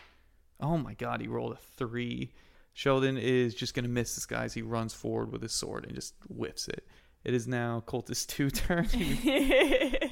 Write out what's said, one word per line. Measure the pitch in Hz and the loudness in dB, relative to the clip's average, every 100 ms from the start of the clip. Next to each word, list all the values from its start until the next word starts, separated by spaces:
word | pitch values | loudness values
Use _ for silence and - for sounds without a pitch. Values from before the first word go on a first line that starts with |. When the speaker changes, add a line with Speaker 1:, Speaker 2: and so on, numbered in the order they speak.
| - _ _ _ _ - | -20 _ _ _ _ -4
Speaker 1:
Oh | 143 170 | 0 0
my | 113 | -2
god, | - 120 117 | -6 -4 -4
he | 113 | -2
rolled | 117 120 | -4 -4
a | 117 - - | -6 -12 -6
three. | 123 117 120 123 131 - - - _ | -4 -2 -4 -4 -6 -12 -20 -20 _
Sheldon | - 139 135 135 135 | -2 4 6 4 2
is | 113 127 120 113 | 4 4 4 0
just | 127 | -4
gonna | - 120 | -2 -2
miss | 120 113 - | 0 -2 -4
this | - | -4
guy | 117 117 | -4 -2
as | |
he | 117 | -4
runs | 113 117 113 | -4 -2 -2
forward | - 113 113 113 | -4 -4 -2 -4
with | 113 | -6
his | 113 | -4
sword | - - - - | -4 -4 -6 -8
and | - | -10
just | - - - | -12 -14 -14
whips | 117 - - - | -8 -6 -6 -8
it. | - - - _ _ - | -10 -12 -20 _ _ -2
It | |
is | 123 113 | -2 0
now | 123 120 117 - | -2 -2 -4 -4
cultist | 123 - - - | -6 -4 -6 -4
two | - 139 | -2 0
turn. | 139 - 175 196 | 2 2 2 2
Speaker 2:
<laughs> | 247 160 - 269 277 277 269 311 269 285 - 277 | 2 2 2 4 4 6 6 6 4 2 0 -2